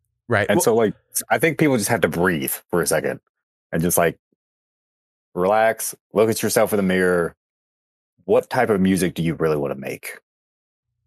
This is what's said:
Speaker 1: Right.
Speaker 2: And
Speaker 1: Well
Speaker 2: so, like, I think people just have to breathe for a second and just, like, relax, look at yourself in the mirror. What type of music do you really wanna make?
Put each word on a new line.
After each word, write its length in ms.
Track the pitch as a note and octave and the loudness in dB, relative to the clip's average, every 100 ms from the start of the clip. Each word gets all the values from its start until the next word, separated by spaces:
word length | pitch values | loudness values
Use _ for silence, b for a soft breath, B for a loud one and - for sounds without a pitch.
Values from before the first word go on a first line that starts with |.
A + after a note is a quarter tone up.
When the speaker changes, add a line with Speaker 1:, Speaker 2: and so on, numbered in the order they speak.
| _ _ - | _ _ -4
Speaker 1:
Right. 200 | G#2+ G#2 | -2 0
Speaker 2:
And 80 | G3+ | 0
Speaker 1:
Well 60 | |
Speaker 2:
so, 120 | - A3 | 2 2
like, 200 | A3 - _ - - | 2 -2 _ -12 -4
I 80 | A#2+ | 0
think 220 | D#3+ C#3+ | 0 2
people 180 | D#3 B2+ | 2 2
just 120 | G2+ | 0
have 120 | A#2 | 0
to 60 | F2 | 0
breathe 440 | D#2 F2+ E2 C2+ - - | 0 0 0 -4 -8 -4
for 100 | F2 | -4
a 60 | D2+ | 0
second 320 | D#2 C#2+ C2+ _ _ _ _ _ | -2 -2 -6 _ _ _ _ _
and 100 | E2+ | -4
just, 160 | F2 F2 | 0 0
like, 200 | E2 - _ _ _ _ _ _ _ _ _ _ _ F2 | 0 -2 _ _ _ _ _ _ _ _ _ _ _ -4
relax, 600 | F#2 G#2+ A2+ A2+ - - _ | 0 2 2 0 -6 -12 _
look 160 | - A2 | 2 2
at 120 | G#2+ | 2
yourself 320 | G#2+ G#2+ G#2+ | 0 2 2
in 40 | G#2+ | 2
the 60 | |
mirror. 520 | F#2+ F#2 F#2 F2+ E2 - _ _ _ _ _ _ _ _ | 0 2 2 0 -2 -6 _ _ _ _ _ _ _ _
What 260 | - A3+ B3 | 0 0 0
type 200 | C3 A#2 | -2 0
of 120 | G2+ | 2
music 320 | F#2+ F#2+ F2+ | 2 2 0
do 80 | - | -2
you 140 | E2 D2+ | -4 -2
really 220 | D#2+ D2+ | -2 -2
wanna 180 | C#2+ C2+ | -4 -8
make? 420 | C2+ - - - _ _ _ _ _ _ _ _ | -10 -12 -14 -18 _ _ _ _ _ _ _ _